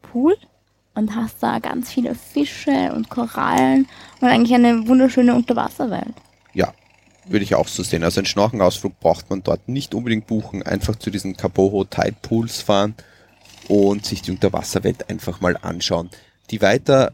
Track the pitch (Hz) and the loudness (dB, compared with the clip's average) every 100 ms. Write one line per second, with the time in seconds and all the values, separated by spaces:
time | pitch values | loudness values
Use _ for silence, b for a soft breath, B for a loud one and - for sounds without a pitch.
0 | - 240 294 415 _ _ _ _ _ - | -8 0 2 2 _ _ _ _ _ -4
1 | 214 220 226 - - 233 - 254 240 - | -4 -2 -6 -4 -4 -2 -4 -6 -6 -4
2 | 240 233 - 294 294 - - 277 - 233 | -4 -6 -6 -4 -4 -4 0 0 0 -4
3 | 226 - 233 - - - 131 135 269 B | -6 -6 -6 -4 -2 2 4 4 2 B
4 | B B 247 233 233 247 240 233 220 254 | B B 2 4 4 6 6 4 4 4
5 | 262 254 247 240 233 233 - - 240 - | 6 6 4 4 2 -2 -2 -4 -6 -6
6 | - - _ _ _ - - - _ _ | -8 -14 _ _ _ -2 -2 -4 _ _
7 | _ _ - 101 98 - - - 92 85 | _ _ -4 -2 2 0 0 -4 -4 0
8 | 82 98 98 101 107 113 90 - 98 - | 0 0 -2 2 0 4 2 2 -8 -2
9 | 82 82 - 98 - 85 - 131 139 - | 0 0 -2 -6 -2 -4 -4 -8 -6 -6
10 | 120 110 107 110 - 98 - 98 - 107 | -2 -4 -2 -6 -6 -8 -4 -4 -4 -4
11 | - 98 98 90 - 95 98 101 98 - | -4 -6 -8 -6 -4 2 2 2 -4 -2
12 | - 110 - 113 113 - - 101 104 110 | -2 -4 -4 -2 -2 -6 0 0 0 -4
13 | b b b b b - - 101 98 101 | b b b b b -16 0 2 4 0
14 | - 104 - 92 98 - - 95 95 - | -4 -8 -6 -2 -2 -2 -4 -4 -2 -4
15 | - - - 85 90 - 87 87 - 87 | -8 -10 -10 -4 -4 -4 -6 -8 -4 -4
16 | 87 b b b - 110 98 110 - 135 | -6 b b b -12 0 2 2 2 2
17 | 123 | 2